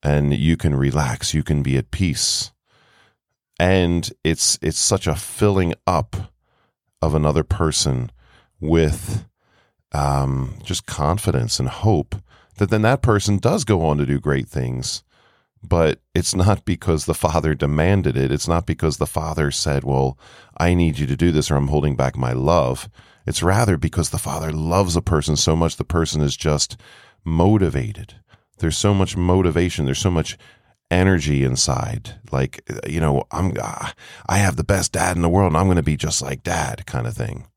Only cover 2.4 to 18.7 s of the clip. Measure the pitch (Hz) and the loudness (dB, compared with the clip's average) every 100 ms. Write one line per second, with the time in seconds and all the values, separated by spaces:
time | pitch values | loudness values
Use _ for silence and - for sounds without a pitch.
2.4 | - _ _ _ _ _ _ _ _ _ | -6 _ _ _ _ _ _ _ _ _
3.4 | _ _ 90 92 90 85 80 - 80 80 | _ _ 2 4 4 0 -2 -4 -2 0
4.4 | - - - 80 - 95 - 73 - - | 0 0 -2 -2 0 0 0 -4 -6 0
5.4 | 104 95 87 - - 87 - - 92 _ | 2 2 0 -2 -2 -2 -2 -8 -12 _
6.4 | _ _ _ _ _ _ 80 76 76 76 | _ _ _ _ _ _ 0 2 2 0
7.4 | 78 - 80 73 76 65 60 _ _ _ | 0 0 0 0 0 -2 -4 _ _ _
8.4 | _ _ 76 82 78 78 - - - _ | _ _ 0 2 4 0 -4 -6 -8 _
9.4 | _ _ _ _ _ 73 69 69 67 67 | _ _ _ _ _ -2 0 0 0 -2
10.4 | 65 - - 90 - - 73 95 - 71 | -4 -10 -8 -8 -8 -4 -2 0 0 -2
11.4 | 58 - 64 - 104 92 69 101 - _ | -2 -2 -4 -2 2 2 0 -8 -12 _
12.4 | _ - 98 107 110 139 - 104 104 101 | _ -4 0 2 2 2 2 2 2 0
13.4 | 120 196 113 98 80 73 67 69 73 69 | 2 0 0 2 2 0 0 -2 0 -2
14.4 | 57 - 62 64 64 - _ _ _ _ | -2 -4 -4 -4 -6 -10 _ _ _ _
15.4 | _ _ 82 85 80 - _ - 87 95 | _ _ -2 2 2 0 _ -4 -2 2
16.4 | 92 98 - 92 - 78 - 80 87 78 | 2 2 -2 -4 0 -2 -2 -2 0 2
17.4 | 78 73 73 76 82 101 82 65 67 71 | 0 0 0 2 2 2 2 0 0 -2
18.4 | - 85 - | 0 -2 -2